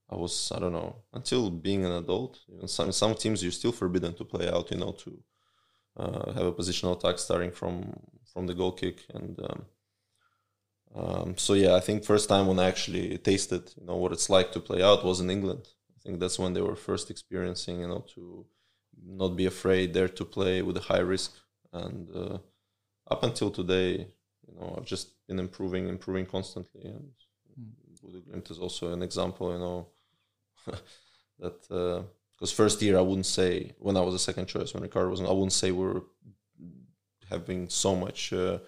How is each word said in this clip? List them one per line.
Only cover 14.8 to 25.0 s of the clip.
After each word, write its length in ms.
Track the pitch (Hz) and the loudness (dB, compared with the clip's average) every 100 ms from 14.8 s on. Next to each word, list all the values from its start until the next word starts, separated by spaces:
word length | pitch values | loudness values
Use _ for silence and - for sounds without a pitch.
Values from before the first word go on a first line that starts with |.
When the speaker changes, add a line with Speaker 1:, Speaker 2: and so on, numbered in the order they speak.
Speaker 1:
out 220 | 95 101 | 8 8
was 160 | 90 90 | 6 2
in 100 | 90 | 2
England. 380 | 101 95 - - _ _ _ | 0 0 -4 -10 _ _ _
I 20 | |
think 180 | - 90 | -10 -4
that's 180 | 90 - | -2 0
when 160 | 92 | 0
they 80 | 92 | 0
were 140 | 95 - | -2 -4
first 340 | - 95 - | -4 -4 -4
experiencing, 680 | - - 92 92 90 - 87 | -12 -8 -4 -4 -4 -6 -6
you 80 | 87 | -4
know, 160 | 87 - | -6 -8
to 320 | - 87 90 - _ _ _ _ - | -18 -16 -16 -18 _ _ _ _ -20
not 320 | 87 95 95 90 | -14 0 0 2
be 100 | 92 | 0
afraid, 460 | - 95 92 92 | 2 4 4 4
dare 160 | 87 92 | 2 0
to 160 | - | 0
play 380 | 87 - 98 92 | -8 0 2 2
with 140 | 92 92 | 0 -4
a 40 | |
high 200 | - 95 | 2 2
risk. 320 | 90 95 - - _ _ _ | 2 0 -4 -10 _ _ _
And, 360 | 87 87 90 87 | -10 -8 -10 -10
uh, 240 | 90 92 95 - _ _ _ _ _ - | -8 -8 -8 -12 _ _ _ _ _ -6
up 120 | - | -2
until 280 | 120 - 107 | -2 0 -2
today, 560 | - 90 92 92 90 95 _ _ _ - | -2 0 2 2 0 -6 _ _ _ -20
you 80 | 85 | -14
know, 160 | 90 85 | -12 -10
I've 80 | - | -8
just 400 | 95 | -8